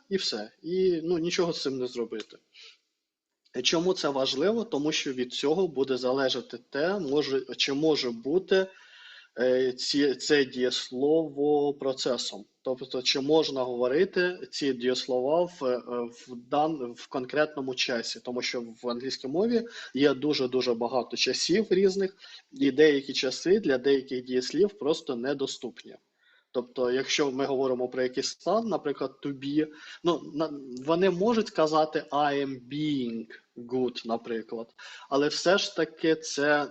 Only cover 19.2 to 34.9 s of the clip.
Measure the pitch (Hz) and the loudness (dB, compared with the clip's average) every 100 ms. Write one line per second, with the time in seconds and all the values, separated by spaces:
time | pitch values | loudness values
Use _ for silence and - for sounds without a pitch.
19.2 | 131 147 226 240 233 - - 131 143 131 | -4 0 2 2 -2 -10 -8 2 4 4
20.2 | 147 143 127 127 127 117 117 127 117 120 | 0 0 2 0 2 0 0 0 -2 -2
21.2 | - 127 - 185 214 185 196 185 190 - | 0 0 2 2 4 4 4 4 -2 -4
22.2 | - - _ 135 139 131 156 139 135 127 | -18 -20 _ 0 0 6 6 6 0 -2
23.2 | 131 - - 208 180 131 127 139 131 127 | -2 -2 2 4 4 2 4 2 2 -6
24.2 | 127 127 127 147 202 - 135 160 - 127 | -2 -2 0 0 0 0 -2 -2 -2 -6
25.2 | 123 139 135 - 120 - 110 - _ _ | -4 -2 -4 -6 -10 -12 -18 -20 _ _
26.2 | _ _ _ 127 123 - 123 127 131 - | _ _ _ -6 -6 -2 0 0 0 0
27.2 | 143 131 135 135 135 123 123 131 127 127 | 0 0 0 0 0 0 -2 -2 -2 -2
28.2 | 131 - - 208 233 160 147 135 135 - | -6 -6 -2 0 0 -2 -2 -4 -6 -6
29.2 | 143 139 139 147 156 - - - 170 160 | -8 -6 -2 0 -2 -4 -20 -6 -2 -2
30.2 | 147 143 156 143 135 123 131 165 190 175 | -4 -6 -4 -6 -12 -10 0 2 4 2
31.2 | 208 226 202 - 156 151 156 156 - 139 | 2 2 0 2 2 4 2 0 -2 0
32.2 | 147 143 139 131 120 143 151 143 120 113 | 2 2 -2 -6 -10 -4 -2 -2 -2 -6
33.2 | 110 - _ - 120 127 123 123 113 113 | -10 -16 _ -18 -6 -2 -2 -4 -6 -6
34.2 | 120 113 110 113 113 _ - | -4 -8 -6 -10 -10 _ -20